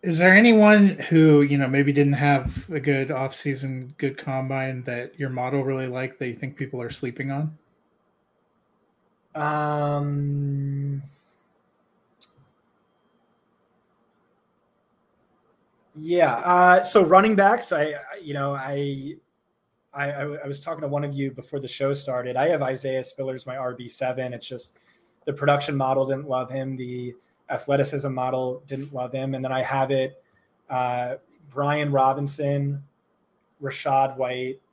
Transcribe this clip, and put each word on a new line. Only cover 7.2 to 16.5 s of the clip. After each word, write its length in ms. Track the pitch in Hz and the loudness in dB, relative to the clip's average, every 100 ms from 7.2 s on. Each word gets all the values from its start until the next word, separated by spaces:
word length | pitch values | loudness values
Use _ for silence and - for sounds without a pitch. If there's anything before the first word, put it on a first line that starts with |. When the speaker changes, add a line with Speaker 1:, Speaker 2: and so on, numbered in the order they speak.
| 135 | -8
Speaker 1:
on? 260 | 139 156 156 _ _ _ _ _ _ _ _ _ _ _ _ _ _ _ _ _ | -6 -6 -8 _ _ _ _ _ _ _ _ _ _ _ _ _ _ _ _ _
Speaker 2:
Um, 1700 | 156 147 151 151 147 147 143 143 143 143 143 143 139 139 139 139 139 139 _ _ _ _ _ _ _ _ _ _ _ - _ _ _ _ _ _ _ _ _ _ _ _ _ _ _ _ _ _ _ _ _ _ _ _ _ _ _ _ _ _ _ _ _ _ _ _ 151 | -6 -4 -2 -2 -2 -2 -2 -2 -4 -4 -4 -4 -4 -4 -6 -6 -8 -10 _ _ _ _ _ _ _ _ _ _ _ -20 _ _ _ _ _ _ _ _ _ _ _ _ _ _ _ _ _ _ _ _ _ _ _ _ _ _ _ _ _ _ _ _ _ _ _ _ -14
yeah. 380 | 160 175 151 120 | -2 4 4 2
Uh, 480 | 175 | 2